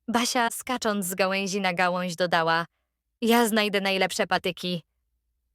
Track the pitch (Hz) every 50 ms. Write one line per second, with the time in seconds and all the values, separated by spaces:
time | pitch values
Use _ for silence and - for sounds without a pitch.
0 | _ - 214 233 240 - - 262 233 233 - - - - 254 240 - 226 208 208
1 | 190 175 190 190 196 185 190 196 196 196 175 208 190 185 180 175 185 180 180 180
2 | 180 180 165 165 185 175 180 170 165 165 165 165 170 - _ _ _ _ _ _
3 | _ _ _ _ - 220 233 240 240 220 214 220 208 208 190 202 190 196 190 190
4 | 190 180 - - 208 175 185 175 - 190 175 - - 180 180 165 - _ _ _
5 | _ _ _ _ _ _ _ _ _ _ _